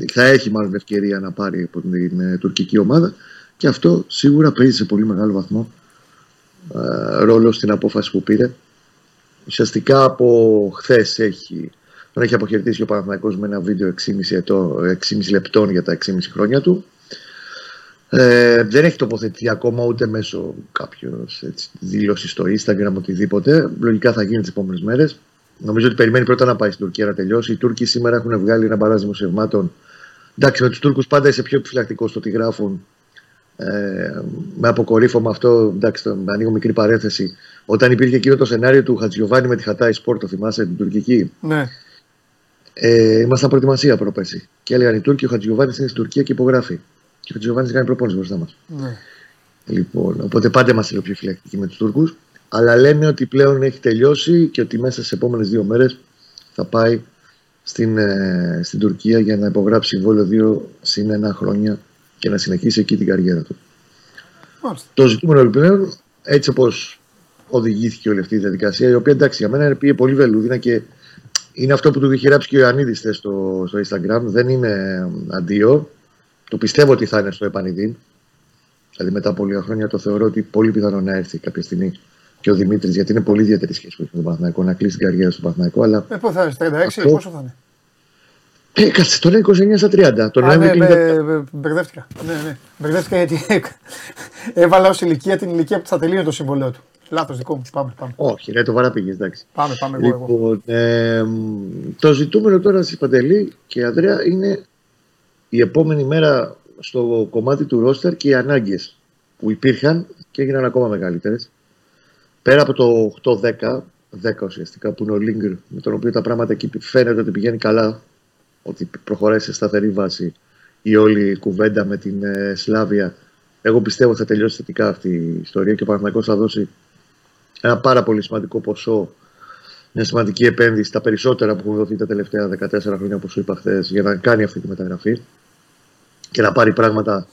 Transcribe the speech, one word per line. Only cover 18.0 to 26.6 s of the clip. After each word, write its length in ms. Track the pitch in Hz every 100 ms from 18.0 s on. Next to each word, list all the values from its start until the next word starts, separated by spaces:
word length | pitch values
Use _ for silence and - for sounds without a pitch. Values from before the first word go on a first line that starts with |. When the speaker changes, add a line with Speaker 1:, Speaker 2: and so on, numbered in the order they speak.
| _
Speaker 1:
Ε, 520 | 123 127 120 120 117
δεν 220 | 110 127
έχει 120 | 165 160
τοποθετηθεί 520 | 113 110 110 - 117
ακόμα 360 | 104 120 117
ούτε 220 | 120 117 113
μέσω 480 | 110 104 90 87 - -
κάποιος, 720 | - - - 62 57 60 - 65
έτσι, 220 | - - -
δήλωσης 500 | 92 104 101 98 -
στο 140 | - 92
Instagram, 460 | 104 - 98 101 95
οτιδήποτε. 760 | 92 92 101 101 110 160 - -
Λογικά 320 | 117 107 120
θα 100 | 113
γίνει 180 | 98 113
τις 80 | 90
επόμενες 300 | 101 95 90
μέρες. 380 | 101 127 151 - _ _ _ -
Νομίζω 280 | 107 110 123
ότι 80 | 117
περιμένει 280 | 113 127
πρώτα 200 | 120 123
να 120 | 127
πάει 140 | 113